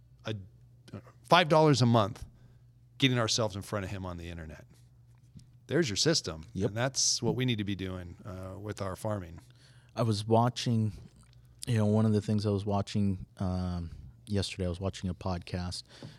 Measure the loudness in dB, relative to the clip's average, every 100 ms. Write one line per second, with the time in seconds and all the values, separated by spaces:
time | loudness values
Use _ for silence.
0 | -20 -14 -8 -8 -10 -20 -20 -20 -18 -16
1 | -16 -8 4 4 6 6 6 6 6 6
2 | 2 -2 -16 -20 -20 -20 -20 -20 -14 0
3 | 2 2 0 0 -2 -4 -6 -6 -6 -6
4 | -8 -10 -10 -12 -12 -16 -20 -20 -20 -20
5 | -20 -20 -20 -20 -20 -18 -2 0 0 2
6 | 2 2 -2 -8 -8 -4 -2 -2 -2 0
7 | 0 0 0 0 0 0 -2 -4 -6 -8
8 | -12 -14 -14 -12 -12 -10 -10 -6 -6 -4
9 | -4 -4 -6 -14 -20 -20 -20 -20 -10 -2
10 | 0 0 4 4 4 0 0 0 0 -4
11 | -18 -20 -20 -20 -20 -10 -2 2 4 4
12 | 6 4 2 2 2 0 0 -2 0 0
13 | 0 0 -6 -4 -2 0 -2 -4 -6 -10
14 | -18 -16 -4 -2 -2 -2 -4 -2 -4 -4
15 | -6 -4 -4 -4 -6 -6 -6 -8 -12 -18
16 | -18